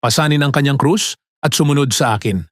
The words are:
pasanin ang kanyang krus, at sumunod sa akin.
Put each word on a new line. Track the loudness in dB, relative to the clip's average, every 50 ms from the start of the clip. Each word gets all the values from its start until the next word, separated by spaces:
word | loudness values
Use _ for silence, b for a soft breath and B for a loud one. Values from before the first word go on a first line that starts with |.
| 0
pasanin | 0 0 0 2 2 2 2 0
ang | 0
kanyang | 0 0 0 0 0
krus, | 0 0 0 0 0 -2 -6 -10 _ _ _ _ _
at | -4 -4 0
sumunod | 0 2 2 2 2 0 0 0
sa | 0 0 0 0 0
akin. | -2 -2 -4 -4 -6 -8